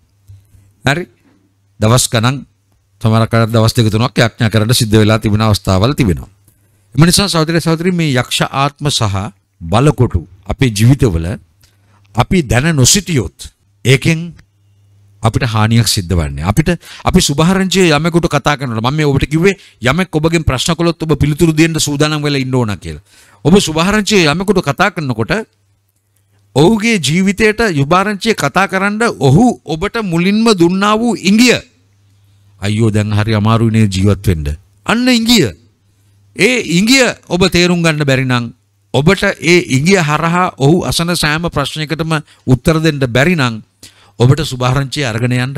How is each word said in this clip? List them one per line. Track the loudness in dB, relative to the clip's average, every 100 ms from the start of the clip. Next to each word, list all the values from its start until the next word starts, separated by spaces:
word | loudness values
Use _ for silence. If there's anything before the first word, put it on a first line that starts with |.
| _ _ -20 -20 _ _ _ _ -4
හරි? | -4 -6 _ _ _ _ _ _ -4
දවස් | 0 2 0
ගණන් | -2 -2 -2 -8 _ _ _ _ _
සමහරක් | 0 0 2
වෙලාවට | 0 2
දවස් | 2 2
දෙක | 2 0
තුනක් | 0 -2 0
යාඥා | -2 0 0
කරන්න | 0 0
සිද්ධ | 0 2 4
වෙලා | 4 2
තිබෙන | 0 0
අවස්ථාවල් | 0 0 0 0 0
තිබෙනවා. | 0 0 -2 -6 _ _ _ _ _ _ 2
එම |
නිසා | 2 4 0
සහෝදර | 0 0 0
සහෝදරි | 0 -2 -2
මේ | -2 0
යක්ෂ | -2 -2 -4
ආත්ම | -4 -2 -4 -4 -4
සහ | -2 -2 -2 -6 -12 _ _
බලකොටු | -4 2 2 2 0 -2 -8 -14
අපේ | -10 -2 -2
ජීවිතවල | 2 2 4 2 -2 -4 -8 -14 _ _ _ _ _ _ -4
අපි | 0 0
දැන | 0 0 0
නොසිටියොත් | 2 2 2 0 -2 -4 -8 -20 -20 _ _ 0
ඒකෙන් | 2 2 -2 -4 -14 _ _ _ _ _ _ _ _
අපිට | -2 -2 -2
හානියක් | 0 2 2 2
සිද්ධ | -2 -2
වන්නේ. | -2 -2 -4
අපිට | -2 0 0 -4 -8 -10
අපි | 0 2
සුභාරංචියේ | 2 2 2 0 0 2 2
යමෙකුට | 2 0 0 0
කතා | -2 -2 -4
කරනකොට | -4 -4
මම | -2 0
මේ | 0
ඔබට | 0 0
කිව්වේ | 0 2 0 -6 _
යමෙක් | -2 -2 -2
ඔබගෙන් | -2 0 0
ප්‍රශ්න | 0 -2 -2 -2
කළොත් | -2 -2
ඔබ | -2
පිළිතුරු | 0 0 2 2
දෙන්න | 2 0 0
සූදානම් | -4 -2 -2 -2
වෙලා | -2 -4
ඉන්න | -2
ඕන | -2 -2 -4
කියලා. | -10 -14 -18 _ _ _ 2
ඔබ | 2
සුභාරංචියේ | 2 -2 0 0 0 2 2
යමෙකුට | 0 0 0
කතා | -2 -2 -2
කරනකොට | -2 -6 -4 -4 -6 -8 _ _ _ _ _ _ _ _ _ _ 2
ඔහුගේ | 2 2 0 -2
ජීවිතයට | 0 0 0 0 0 0 -2
යුභාරංචිය | -2 0 0 0 -2 -4 -2
කතා | -2 -2 -2
කරන්න | -2 -4 -2 -2 0
ඔහු | 2 4 4 0
ඔබට | -6 -6 -6 -6
මුලින්ම | -4 -2 0 0 2
දුන්නා | 2 2 2 0 0
වූ | 0 -2
ඉඟිය. | 2 4 4 2 -4 _ _ _ _ _ _ _ _ _
"අයියෝ | -4 0 0
දැන් | 0 0
හරි | -2 0
අමාරුයි | 0 2 2 2
නේ | 2 2
ජීවත් | 2 0 0
වෙන්න." | 0 -2 -4 -8 _ _ -4
අන්න | -2 2
ඉඟිය. | 2 2 2 2 -4 _ _ _ _ _ _ _ -2
ඒ | 0 0 -2
ඉඟිය | 0 2 2 2 -2
ඔබ | -6 -2 0
තේරුම් | 2 0 2
ගන්න | 0 0 0
බැරි | 0 0
නම් | -2 -4 -12 _ _ _
ඔබට | -2 0 0
ඒ | 0 -2 0 2 2
ඉඟිය | 0 2 2
හරහා | 0 -2 -2 -2 -4 0
ඔහු | 2 2 0
අසන | -4 -4
සෑම | -2 -2 -2 -4
ප්‍රශ්නයකටම | -4 -6 -8 -8 -6 -4 -4 -6 _
උත්තර | 0 0 2 0
දෙන්න | 0 0 -2
බැරි | 0 0 0
නම් | -2 -4 -12 _ -20 _ _ 0
ඔබට | 2 2
සුභාරංචිය | -2 -4 -2 -2 -4 -4 -4
අරගෙන | -4 -2
යන්න | -2 -4